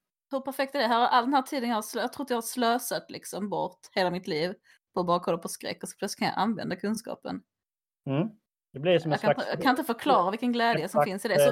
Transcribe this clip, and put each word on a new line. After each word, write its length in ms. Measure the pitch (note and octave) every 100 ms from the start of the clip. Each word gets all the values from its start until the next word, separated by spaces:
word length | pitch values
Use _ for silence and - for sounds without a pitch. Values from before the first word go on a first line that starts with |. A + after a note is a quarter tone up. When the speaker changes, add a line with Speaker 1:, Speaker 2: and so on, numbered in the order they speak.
| _ _ _
Speaker 1:
Hur 100 | C4+
perfekt 340 | C4+ C4 C4+
är 40 | C#4+
det? 80 | A3+
Här, 200 | A#3 B3
all 160 | B3+
den 100 | A#3
här 80 | C#4
tiden 260 | C4 C#4+ A#3
jag 80 | A3
har 60 |
slö-, 180 | G#3+ A#3
jag 120 | A#3+
tror 120 | -
att 60 | C#4
jag 60 | A#3+
har 60 |
slösat, 680 | A#3 - A#3 A#3+ - D#3+ -
liksom, 380 | - - F3+ G3+
bort 280 | E3 D#3 - -
hela 180 | - F#3
mitt 160 | F3 F#3
liv 280 | D3+ F3 G3+ _ _ _
på 60 | -
att 60 | F3
bara 140 | F3
kolla 180 | F3 E3+
på 100 | G3+
skräck, 340 | - - -
och 60 | -
så 80 | -
plötsligt 220 | - -
kan 100 | F#3+
jag 100 | -
använda 380 | G3+ G#3 - F#3
kunskapen. 680 | G#3 A3 - - - - - _ _ _ _ _ -
Speaker 2:
Mm. 220 | C3+ G#3+ - _ _ _
Det 60 | C#3
blir 180 | D#3+ E3+
som 140 | D#3+
en 0 |
Speaker 1:
Jag 80 | D3
kan 140 | G#3+
Speaker 2:
slags 80 | D3 -
Speaker 1:
inte, 80 | D#3
jag 60 |
kan 80 | C4+
inte 140 | B3+
förklara 460 | C#4 A#3 D4+ A#3+ F3+
vilken 220 | A3 B3
glädje 320 | A#3 A#3 A#3
Speaker 2:
ett 60 | -
Speaker 1:
som 80 | -
Speaker 2:
slags, 120 | D3
Speaker 1:
finns 140 | F#3+
i 40 | A3+
det. 100 | F3+
Så 100 | C#3+